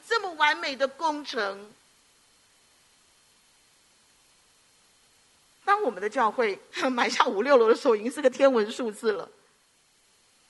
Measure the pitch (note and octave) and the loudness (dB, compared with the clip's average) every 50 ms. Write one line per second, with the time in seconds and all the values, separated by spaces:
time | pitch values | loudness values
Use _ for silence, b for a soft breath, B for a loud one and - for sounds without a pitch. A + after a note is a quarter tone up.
0 | - - A4+ A4+ G4+ F#4 E4 D4+ D4+ D4 D#4 E4+ E4+ D4+ C4+ A#3+ C4+ C4 - - | -6 -4 -4 -2 -2 -6 -2 0 2 2 2 0 -4 -8 -4 -4 -4 -4 -4 -4
1 | E4+ D#4 D4+ D4 C#4 - D4 A#3 G3+ G3 G3 G3+ G#3 G#3+ - _ _ _ _ _ | -4 -4 -4 -4 -8 -8 -6 -6 -6 -6 -8 -10 -16 -20 -20 _ _ _ _ _
2 | _ _ _ _ _ _ _ _ _ _ _ _ _ _ _ _ _ _ _ _ | _ _ _ _ _ _ _ _ _ _ _ _ _ _ _ _ _ _ _ _
3 | _ _ _ _ _ _ _ _ _ _ _ _ _ _ _ _ _ _ _ _ | _ _ _ _ _ _ _ _ _ _ _ _ _ _ _ _ _ _ _ _
4 | _ _ _ _ _ _ _ _ _ _ _ _ _ _ _ _ _ _ _ _ | _ _ _ _ _ _ _ _ _ _ _ _ _ _ _ _ _ _ _ _
5 | _ _ _ _ _ _ _ _ _ _ _ _ _ F#4 G4+ G#4+ G#4 B3+ G3 F3+ | _ _ _ _ _ _ _ _ _ _ _ _ _ -2 -2 0 0 -4 -4 -4
6 | G3+ G#3 G#3 C4+ A3+ G#3 G#3+ C4 A#3 G#3 F#3+ - - _ - - D#4+ C4 B3+ A#3+ | -8 -4 -2 0 -2 0 0 0 -2 -2 -2 -6 -12 _ -8 -4 -4 -4 -2 -2
7 | - G#3 A#3+ - - B3+ G#3+ F#3+ A#3+ C#4+ C#4+ A#3+ A3+ A3 C#4 - - C#4 A3 G#3 | -2 0 2 2 0 2 0 -2 4 4 6 6 6 4 4 4 2 2 0 2
8 | G#3 B3+ - D4+ C#4 B3+ B3+ - C4+ C4+ B3+ A3+ G#3 A3 B3 - B3+ A3 G3+ - | -2 -6 -4 2 2 2 4 6 4 4 4 2 0 -2 -4 -6 -6 -6 -8 -4
9 | A#3 A3 G3+ E3+ C#3+ - - _ _ _ _ _ _ _ _ _ _ _ _ _ | -4 -4 -2 -4 -8 -12 -18 _ _ _ _ _ _ _ _ _ _ _ _ _
10 | _ _ _ _ _ _ _ _ _ | _ _ _ _ _ _ _ _ _